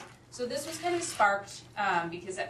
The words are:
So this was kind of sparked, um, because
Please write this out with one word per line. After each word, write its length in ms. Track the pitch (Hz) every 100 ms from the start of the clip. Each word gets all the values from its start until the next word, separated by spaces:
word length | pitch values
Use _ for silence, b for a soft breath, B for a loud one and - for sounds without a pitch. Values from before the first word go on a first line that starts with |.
| - - -
So 140 | - 240
this 220 | 277 311
was 100 | 320
kind 180 | 349 349
of 80 |
sparked, 580 | - - 208 196 - - - -
um, 320 | 202 175 170
because 300 | 175 185 180